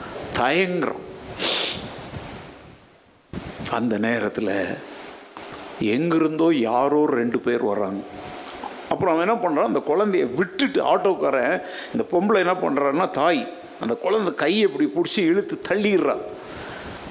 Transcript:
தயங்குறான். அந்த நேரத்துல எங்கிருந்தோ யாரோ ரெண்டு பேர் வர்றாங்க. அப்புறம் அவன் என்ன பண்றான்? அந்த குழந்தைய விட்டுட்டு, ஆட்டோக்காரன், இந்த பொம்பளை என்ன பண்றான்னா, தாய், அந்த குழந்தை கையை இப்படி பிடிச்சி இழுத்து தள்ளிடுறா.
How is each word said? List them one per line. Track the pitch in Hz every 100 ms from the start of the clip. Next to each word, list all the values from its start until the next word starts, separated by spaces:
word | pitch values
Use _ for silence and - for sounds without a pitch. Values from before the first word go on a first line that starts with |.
| - - - -
தயங்குறான். | 123 160 190 175 - - - - - - - - - - - - - - - - - - - - - - _ _ _ - - - -
அந்த | 120 120 104
நேரத்துல | 113 117 104 107 107 98 90 - - - - - - - - - - -
எங்கிருந்தோ | 110 120 170 160 160 156 170
யாரோ | 156 113 120 139 147 151
ரெண்டு | 131 120 120
பேர் | - 123
வர்றாங்க. | 120 101 98 98 - - - - - - - - -
அப்புறம் | - 190
அவன் | 160 180
என்ன | 226 175
பண்றான்? | 143
அந்த | 117 135
குழந்தைய | 131 160 214 185 135
விட்டுட்டு, | 127 190 - 277 269 135 185
ஆட்டோக்காரன், | 196 175 147 135 127 180 - - -
இந்த | 117 110
பொம்பளை | 175 202 208
என்ன | 175
பண்றான்னா, | 185 160 139 139 143 185
தாய், | - 156 160 110 - - -
அந்த | 113
குழந்தை | 117 - 208 185
கையை | 135 151 202
இப்படி | 202 143 151
பிடிச்சி | 147 170 -
இழுத்து | 165 185 196 165 -
தள்ளிடுறா. | 190 208 190 147 104 - - - - - - - - -